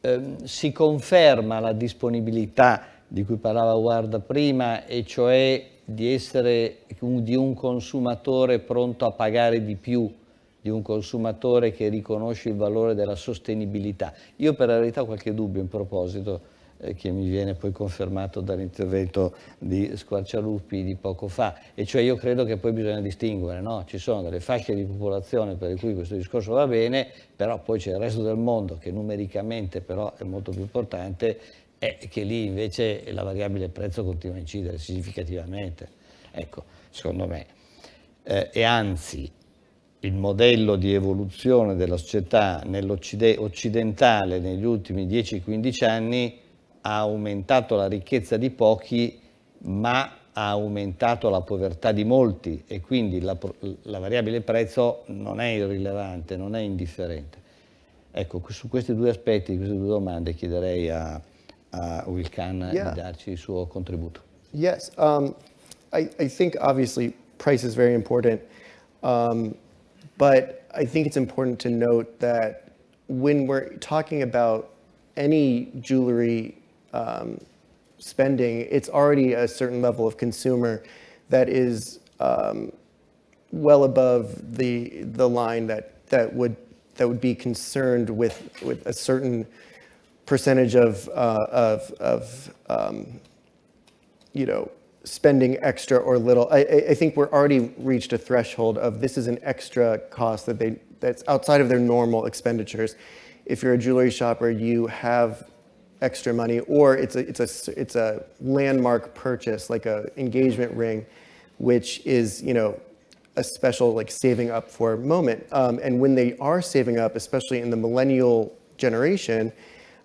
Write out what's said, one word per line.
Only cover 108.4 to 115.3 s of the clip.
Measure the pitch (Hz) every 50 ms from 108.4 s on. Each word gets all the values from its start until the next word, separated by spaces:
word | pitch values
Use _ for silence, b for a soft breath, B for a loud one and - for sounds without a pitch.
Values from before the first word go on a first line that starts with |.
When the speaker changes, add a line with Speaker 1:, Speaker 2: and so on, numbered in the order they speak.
| 127 131 135 139 139 135 135 131 123 123 120 110 - - -
Speaker 2:
purchase, | - - 131 123 113 - 117 107 107 - -
like | 117 110 -
a | 113 107 107 104 - -
engagement | - 131 123 110 131 131 131 113 123 120 117 -
ring, | 117 117 113 110 107 107 b b b b b b b b b _
which | - 123 123 123 117 - - - - -
is, | 135 131 120 117 107 - -
you | - 139 123
know, | 117 107 104 98 - - - - _ _ _ - _ _ _ _
a | - 123
special, | - - - - 127 117 - 123 120 110
like, | 113 107 -
saving | - - - 127 123 117 120 117
up | 113 113 - -
for | - - 117 113 110
moment. | 113 123 143 165 180 143 120